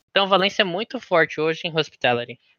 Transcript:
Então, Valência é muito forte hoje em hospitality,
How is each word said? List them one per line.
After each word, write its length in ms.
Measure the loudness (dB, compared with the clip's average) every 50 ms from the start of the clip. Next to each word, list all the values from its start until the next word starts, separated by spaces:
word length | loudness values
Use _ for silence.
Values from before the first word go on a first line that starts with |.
| _ _
Então, 180 | -2 0 2 4
Valência 340 | 4 2 2 2 0 0
é 40 | 0
muito 340 | 0 -2 -4 -6 -8 -10 -12
forte 420 | -4 0 2 2 2 2 0 -2
hoje 200 | -2 -2 -2 -4 -6
em 120 | -4 -4 -4
hospitality, 640 | -4 -4 -4 _ 0 0 0 0 -2 -6 -12 -18 _ _ _